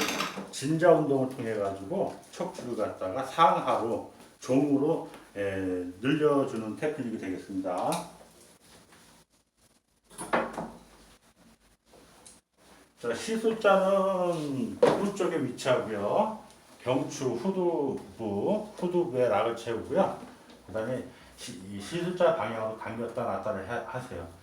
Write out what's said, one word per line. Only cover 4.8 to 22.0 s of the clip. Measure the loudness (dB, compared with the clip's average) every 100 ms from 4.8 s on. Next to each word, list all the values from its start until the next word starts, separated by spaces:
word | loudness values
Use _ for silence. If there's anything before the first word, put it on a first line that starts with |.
| 2 0 -4 -16 -12 -4
에, | -2 -2 -2 -2 -4 -4
늘려주는 | 0 4 4 4 2 -4 -6 -4
테크닉이 | -4 -2 -4 -6
되겠습니다. | -6 -8 -6 -4 -2 -2 0 -2 -4 -16 -20 -20 -20 -20 -20 -20 -20 -20 -20 -20 _ _ _ _ _ _ _ _ _ -14 -2 -2 -2 -6 -10 -12 -20 -20 -20 -20 _ _ -20 _ _ _ _ -20 -20 -20 -20 -20 _ _ -20 -20 -20 _
자, | -4
시술자는 | -4 -2 0 2 6 8 8 6 4 4 2 2 0 0 -2 -2 4
복부 | 6 6 0
쪽에 | 0 0 0
위치하고요. | -2 -2 2 2 0 -2 0 2 2 -2 -14 -20 -20 -8
경추 | 0 0 0 -4 -2
후두부, | -2 -2 0 2 2 0 -4 -8 -8 -4 -2 0 0 -4 -6
후두부에 | -2 0 0 2 4
락을 | 4 2 -2
채우고요. | -4 -4 0 2 2 -2 -12 -20 -20 -20 -8
그다음에 | -6 -4 -6 -8 -16 -20 -16
시-, | -14 -12 -12
이 | -10
시술자 | -6 -4